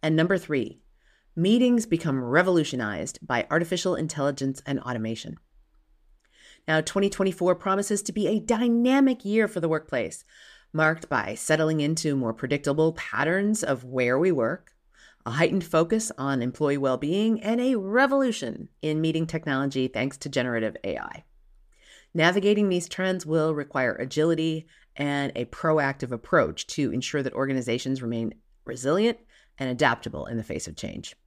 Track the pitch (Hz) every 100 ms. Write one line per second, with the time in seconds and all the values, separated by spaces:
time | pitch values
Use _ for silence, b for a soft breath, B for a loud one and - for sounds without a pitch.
0 | 160 160 175 185 - 147 110 - _ _
1 | _ _ _ - 180 233 247 240 226 165
2 | 165 135 120 143 185 175 151 127 110 95
3 | 92 - - 120 - 160 170 175 185 160
4 | 156 151 139 139 135 135 - 139 120 120
5 | 110 113 - 165 _ _ _ _ _ _
6 | _ _ b b b b - 156 156 196
7 | 196 202 190 170 180 180 196 190 202 202
8 | - 202 208 214 - 226 240 233 240 269
9 | 269 254 196 214 214 185 160 156 156 131
10 | 95 - - B B B B 156 156 160
11 | - 131 101 110 - 156 160 156 147 160
12 | 156 139 120 113 127 143 147 143 160 160
13 | - 104 147 185 202 214 - 131 127 131
14 | 123 131 180 156 113 170 _ _ _ b
15 | b b - 123 170 190 170 160 165 220
16 | 220 - 135 135 120 123 151 143 135 127
17 | 143 185 220 214 208 233 247 247 190 226
18 | 269 277 262 220 120 - - _ 156 151
19 | 160 160 160 160 160 135 139 135 131 113
20 | 131 - 151 139 123 117 110 - 98 67
21 | 50 - - _ _ _ _ b b b
22 | b 165 165 185 196 208 208 180 170 -
23 | 185 185 156 160 156 151 143 143 127 -
24 | 131 151 160 165 160 160 160 b b -
25 | 143 143 139 - 120 - 165 156 139 139
26 | 127 123 - 170 90 80 - - 139 127
27 | 127 147 131 - 135 131 123 120 131 131
28 | 120 117 117 - _ _ - 123 131 170
29 | 226 226 _ b b _ 135 123 143 117
30 | - 78 - 117 104 - - 78 - -
31 | 82 -